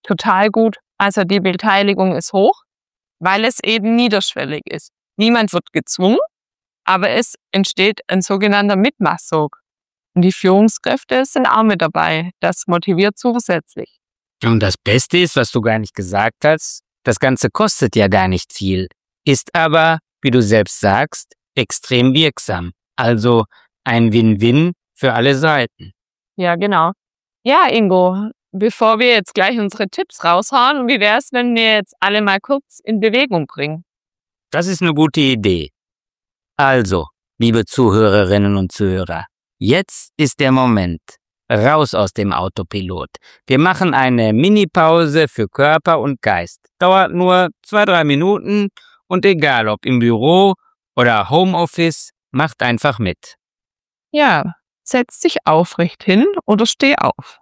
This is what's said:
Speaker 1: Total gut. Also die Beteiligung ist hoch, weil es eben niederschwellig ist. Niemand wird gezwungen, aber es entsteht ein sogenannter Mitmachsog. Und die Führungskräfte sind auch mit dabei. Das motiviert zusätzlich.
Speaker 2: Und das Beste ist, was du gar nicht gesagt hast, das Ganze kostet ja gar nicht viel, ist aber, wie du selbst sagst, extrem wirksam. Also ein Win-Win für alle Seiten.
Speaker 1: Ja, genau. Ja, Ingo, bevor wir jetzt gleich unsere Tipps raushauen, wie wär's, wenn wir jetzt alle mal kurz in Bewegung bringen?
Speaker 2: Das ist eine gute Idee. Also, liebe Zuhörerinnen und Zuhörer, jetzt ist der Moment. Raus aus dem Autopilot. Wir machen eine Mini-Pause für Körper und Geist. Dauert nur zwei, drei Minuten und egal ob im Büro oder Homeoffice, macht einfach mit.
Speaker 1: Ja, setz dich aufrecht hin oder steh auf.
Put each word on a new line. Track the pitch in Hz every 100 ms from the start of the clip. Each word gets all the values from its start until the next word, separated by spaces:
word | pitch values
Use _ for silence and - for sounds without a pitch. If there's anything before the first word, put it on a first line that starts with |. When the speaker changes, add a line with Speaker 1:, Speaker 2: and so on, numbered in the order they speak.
Speaker 1:
Total | - 196 214 185 208
gut. | 220 226 - _ _
Also | 196 202
die | 180 202
Beteiligung | 190 180 214 196 202 190 190
ist | 156 -
hoch, | 190 208 - _ _ _ _ _ _
weil | 175 202
es | 220 -
eben | - 220 208 233
niederschwellig | 240 202 - - 135 151 -
ist. | 143 - _ _ -
Niemand | 220 233 214
wird | 175 -
gezwungen, | 165 - - 185 285 640 _ _ _ _ _
aber | - 185 190
es | 165 240 - _
entsteht | 196 196 - 196 214 -
ein | 190
sogenannter | 180 196 208 202 202 196
Mitmachsog. | 226 _ 165 170 - 160 151 - _ _ _ _ _
Und | 175
die | 180
Führungskräfte | - 185 190 220 - - 269 - 254
sind | 269 285 254
auch | 220
mit | 220 185
dabei. | 160 160 160 160 175 _
Das | 170 180 -
motiviert | 175 202 175 202 -
zusätzlich. | 247 240 - 170 - - - _ _ _ _ _
Speaker 2:
Und | 117 113
das | 104 -
Beste | - 120 - 175
ist, | 175
was | - 117
du | 123
gar | 110 110
nicht | 104 -
gesagt | 92 98 110 _
hast, | 147 156 - - _ _
das | - 110
Ganze | 131 127 113
kostet | - 214 - 123 110
ja | 101
gar | 98 92
nicht | 90 -
viel, | - 98 92 92 _ _ _
ist | - 131 -
aber, | 170 165 160 160 160 _ _
wie | 139
du | 127
selbst | 104 113 101 -
sagst, | 104 101 151 - - _ _ -
extrem | 123 - - 123 127
wirksam. | 135 160 - - 90 87 - _
Also | - 120 117 120 117 104 _ _ _
ein | - 117 117
Win-Win | 113 113 101 117 135 170 180 _
für | - 135
alle | 117 131
Seiten. | 135 156 147 117 _ 95 _ _ _ _ -
Speaker 1:
Ja, | 175
genau. | 170 202 180 165 202 _ _ _ _
Ja, | 233 302 320
Ingo, | 233 202 185 180 185 214 - _
bevor | 190 214 - 220 220
wir | 247
jetzt | 226 190
gleich | - 190 240
unsere | 202 - 196
Tipps | - 381 -
raushauen, | 165 175 - 277 254 294 240
wie | 262
wär's, | 208 226 -
wenn | 247 240 233
wir | 226
jetzt | 214 190 _
alle | 196 208
mal | 208 196
kurz | - 285 _ -
in | - 220
Bewegung | 214 233 269 180 139
bringen? | - 147 160 _ _ _ _ _ _ _
Speaker 2:
Das | 156 175
ist | 180
eine | 175
gute | 147 156 -
Idee. | 135 120 101 87 73 _ _ _ _ _ _ _ _ -
Also, | 135 127 98 95 76 _ _ _
liebe | 117 113
Zuhörerinnen | 101 - 117 101 107 104 92 101 101
und | 101 92
Zuhörer, | - 98 95 87 82 - _ _ _
jetzt | 98 160 190 - - -
ist | 143 -
der | 135
Moment. | 131 127 107 90 82 - _ _ _ _
Raus | 110 117 156 143
aus | - 98
dem | - 101
Autopilot. | 80 92 - 90 101 92 90 - - - _ -
Wir | 131
machen | 170 185 180
eine | 135 127 120 110
Mini-Pause | 107 175 214 185 180 160 170 160 151 151
für | - 104
Körper | - 143 156 180 160
und | 131 131
Geist. | - 90 87 - _ _
Dauert | 180 190 185
nur | 175 180 185 180 -
zwei, | - 208 196
drei | 175
Minuten | 151 139 180 202 - 208 202 _ _ _ _
und | 185
egal | 202 170 147 123 107
ob | 107 123
im | 123
Büro | 117 113 135 180 196 185 _ _ _
oder | - 120 110 95
Homeoffice, | 151 185 170 170 - 165 - - _ _
macht | 127 156 -
einfach | 123 117 147 110
mit. | 98 82 - - _ _ _ _ _ _ _
Speaker 1:
Ja, | 302 277 160 170 - _ _
setz | - 247 247 -
dich | 349 - -
aufrecht | 160 175 - 170 -
hin | - 190 349 392
oder | - 208 226
steh | - 277 -
auf. | - - - -